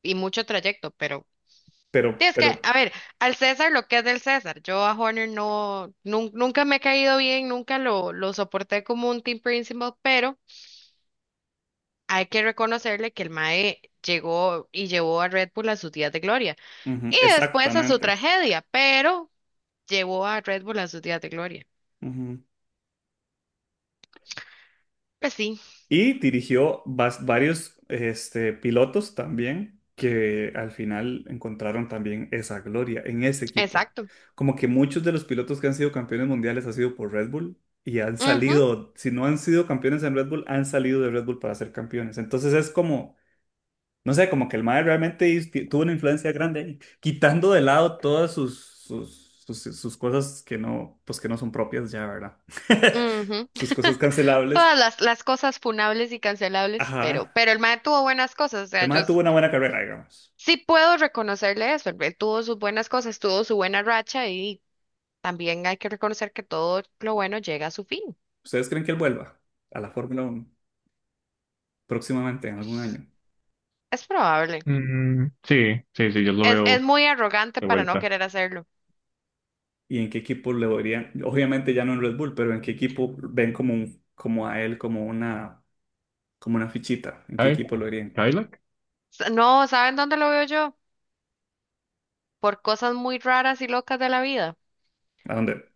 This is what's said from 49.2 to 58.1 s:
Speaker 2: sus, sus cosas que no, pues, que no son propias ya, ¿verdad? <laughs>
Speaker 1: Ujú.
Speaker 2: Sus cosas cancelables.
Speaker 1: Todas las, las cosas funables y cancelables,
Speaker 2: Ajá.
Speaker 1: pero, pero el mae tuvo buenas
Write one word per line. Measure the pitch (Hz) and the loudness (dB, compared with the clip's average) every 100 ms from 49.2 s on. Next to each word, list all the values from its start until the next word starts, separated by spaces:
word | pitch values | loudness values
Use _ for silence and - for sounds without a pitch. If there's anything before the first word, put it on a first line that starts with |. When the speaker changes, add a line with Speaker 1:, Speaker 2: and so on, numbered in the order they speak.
| _ _ - | _ _ -14
Speaker 2:
sus, | 113 107 - | -12 -12 -10
sus | 120 - | -10 -6
cosas | 123 135 139 - | -2 0 -2 -10
que | - 113 | -10 -8
no, | 113 117 117 _ - | -4 -6 -8 _ -12
pues, | 117 | -8
que | 117 | -6
no | 117 | -6
son | 117 | -4
propias | 117 110 123 117 | -4 -4 -4 -6
ya, | 110 107 | -8 -8
¿verdad? | 101 101 _ _ - - | -10 -12 _ _ -16 2
<laughs> | 214 240 | 4 4
Speaker 1:
Ujú. | 240 233 214 202 208 247 | 4 -2 -2 -4 -6 -8
Speaker 2:
Sus | - 127 | -8 -4
cosas | - 127 131 | 0 0 2
cancelables. | 147 139 139 135 131 | 2 4 4 4 4
Speaker 1:
Todas | 147 330 294 | 6 6 6
las, | 226 - | 4 2
las | 233 226 | 0 0
cosas | - 262 277 - | 0 0 0 -2
funables | 240 220 214 220 233 | -4 0 0 0 -2
y | 233 | -2
cancelables, | 208 202 190 190 196 214 135 | -4 -2 -2 0 0 -2 -4
Speaker 2:
Ajá. | 131 | -2
Speaker 1:
pero, | 156 - - | -2 -2 -2
pero | 226 226 | 2 4
el | 220 | 6
mae | 226 233 | 6 4
tuvo | 311 294 | 4 4
buenas | 262 | 4